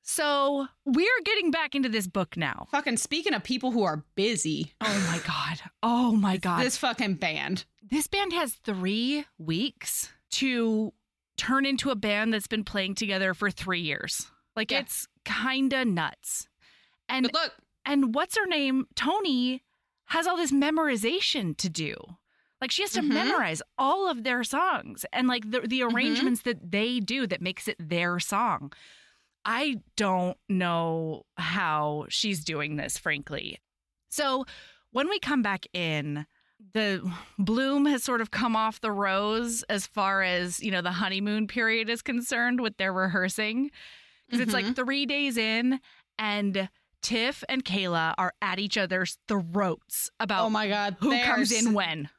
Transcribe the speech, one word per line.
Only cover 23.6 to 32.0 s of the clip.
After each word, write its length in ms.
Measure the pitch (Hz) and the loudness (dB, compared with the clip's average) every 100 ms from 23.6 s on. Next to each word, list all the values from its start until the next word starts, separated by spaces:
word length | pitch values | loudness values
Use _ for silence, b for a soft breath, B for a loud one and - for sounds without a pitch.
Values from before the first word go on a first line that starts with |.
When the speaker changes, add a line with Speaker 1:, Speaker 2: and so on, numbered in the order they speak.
| - - | -8 -2
Speaker 1:
all 320 | 269 349 381 | 2 2 2
of 160 | 269 | -2
their 200 | 226 247 | -2 -2
songs 600 | 233 277 370 294 - 104 - | 0 0 2 0 -4 -12 -6
and, 140 | - 254 | 0 2
like, 220 | 247 214 | 2 -2
the, 100 | 247 | -2
the 200 | 233 254 | 0 0
Speaker 2:
Mm-hmm. 160 | 247 233 | 0 2
Speaker 1:
arrangements 460 | 269 240 262 247 | 2 2 2 2
that 280 | - 226 175 | 0 -4 -2
they 300 | 202 226 247 | -2 0 0
do 260 | 196 254 240 | -2 -2 -2
that 160 | 175 | -2
makes 240 | 180 185 - | -4 -6 -6
it 80 | - | -8
their 400 | 160 170 175 175 | -4 -2 0 -2
song. 520 | - 202 233 165 139 - B B B B B _ | -2 0 0 -2 -6 -16 B B B B B _
I 360 | - 226 294 233 - - | -4 -2 -2 -4 -8 -2
don't 400 | 208 185 180 - _ | 0 2 0 -4 _
know 760 | 190 175 170 165 165 160 156 - - | 0 2 0 0 -2 -2 -6 -10 -8
how 680 | 165 180 175 151 151 147 | -4 -2 0 0 0 -2